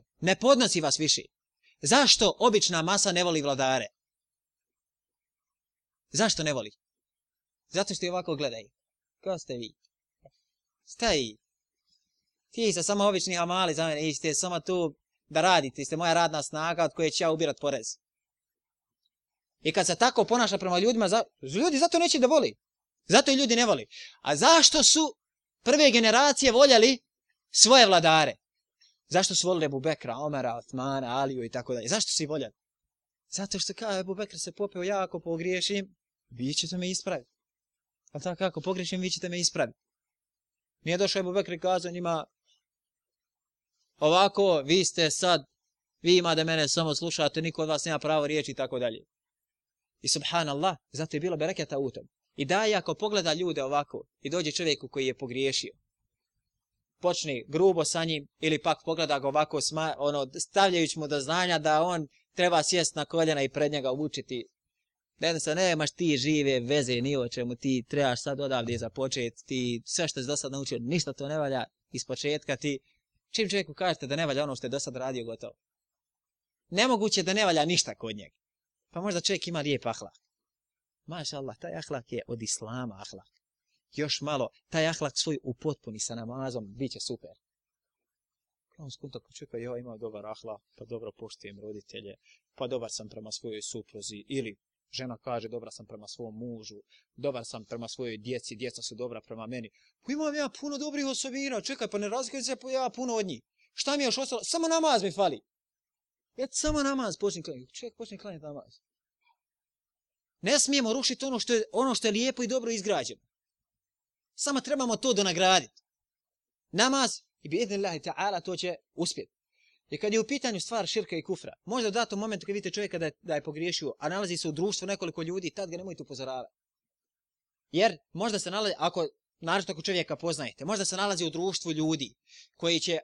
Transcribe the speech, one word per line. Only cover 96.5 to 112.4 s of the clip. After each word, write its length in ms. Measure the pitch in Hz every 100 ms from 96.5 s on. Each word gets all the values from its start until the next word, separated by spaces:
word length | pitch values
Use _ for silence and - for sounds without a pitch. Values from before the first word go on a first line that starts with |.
| 113 107 104 - _ _ -
dobar 280 | 143 123
sam 200 | 113 120
prema 240 | 104 117 117
svojoj 300 | - 120 110
djeci, 380 | 113 123 - 110
djeca 260 | 123 -
su 120 | -
dobra 260 | 113 123 110
prema 260 | - 113 110
meni. 240 | 123 113 _ _ _ -
Pa 60 |
imam 220 | 294 302
ja 140 | 294 277 -
puno 180 | 285 277
dobrih 280 | 302 294 269
osobina, 540 | 254 269 262 277 226
čekaj, 280 | 214 269 214
pa 100 | 208
ne 100 | 208
razlikujem 360 | 247 254 269
se 120 | 254 247 262
ja 180 | 262 254
puno 200 | - 254
od 120 | 226 190
njih. 160 | 113 - _ _
Šta 240 | - 277 285
mi 60 |
je 40 | 262
još 120 | 254
ostalo? 260 | 269 233
Samo 240 | 190 339 330
namaz 340 | 330 311 240
mi 100 | 196
fali. 280 | 190 185 123 - _ _ _ _ _ _ _ _ -
Ja 100 | 269
samo 320 | - 302 302
namaz 340 | 277 269 226 160
počnem 260 | 202 185
klanjati. 320 | 165 131 127
Čovjek 220 | - 240 -
počne 220 | 226 196
klanjati 240 | 202 160
namaz. 320 | 151 143 - - _ _ _ _ _ _ _ _ _ _ _ _ _ _ _ _
Ne 180 | 185 285
smijemo 340 | 277 277 220
rušiti 320 | 262 240 247
ono 140 | 269 233
što 160 | -
je, 80 | 226 -
ono 220 | 202 262
što 140 | 220 220
je 40 |
lijepo 300 | 214 254 262